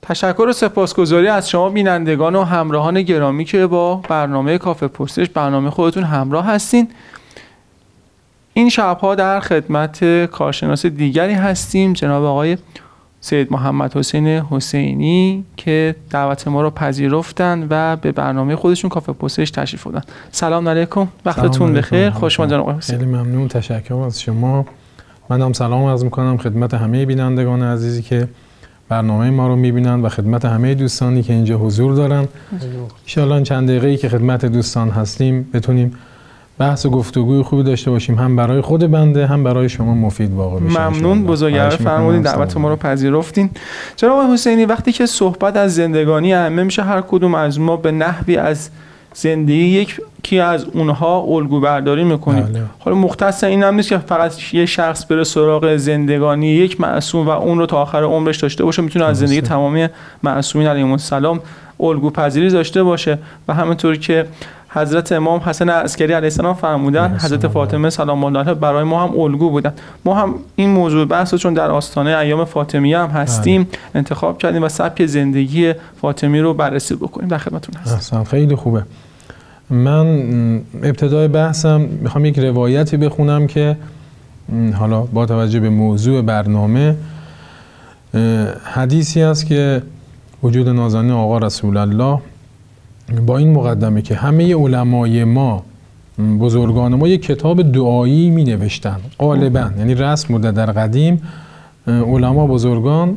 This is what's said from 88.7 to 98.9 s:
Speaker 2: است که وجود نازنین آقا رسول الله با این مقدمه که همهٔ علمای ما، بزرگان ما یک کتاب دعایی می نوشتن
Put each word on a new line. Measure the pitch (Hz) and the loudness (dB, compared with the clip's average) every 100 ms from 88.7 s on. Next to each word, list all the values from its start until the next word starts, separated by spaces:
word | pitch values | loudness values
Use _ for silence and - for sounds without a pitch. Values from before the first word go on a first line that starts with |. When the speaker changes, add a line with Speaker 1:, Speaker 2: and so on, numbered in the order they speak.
| - 127 151 151 165 | -4 0 2 2 2
Speaker 2:
است | 160 156 156 | 2 2 0
که | 147 143 131 127 - - - - - | 0 2 0 -4 -18 -20 -20 -20 -4
وجود | 123 120 127 | 0 2 2
نازنین | 123 117 110 120 | 2 2 2 2
آقا | 123 110 117 | 2 2 0
رسول | 107 - 104 101 | 0 -2 -2 0
الله | 101 104 131 143 - - - - - - - - - 117 117 | 2 2 2 0 -4 -20 -20 -20 -20 -20 -20 -20 -6 -2 0
با | 127 | 2
این | 156 | 4
مقدمه | 151 120 113 110 107 | 4 2 0 0 0
که | 107 | -2
همهٔ | 107 143 156 170 | -2 2 2 4
علمای | 170 143 127 123 123 117 117 | 2 2 2 2 2 2 2
ما، | 117 123 135 101 90 - - - - - 107 107 | 2 2 2 -2 -6 -20 -20 -20 -18 -4 0 2
بزرگان | 120 117 117 113 123 | 2 2 2 2 2
ما | 127 160 | 2 2
یک | 185 | 0
کتاب | - 143 156 175 160 | 0 -2 2 2 4
دعایی | 131 123 123 123 147 175 | 2 2 2 2 4 4
می | 165 | 4
نوشتن | 139 107 101 - 104 | 2 0 -2 -4 -6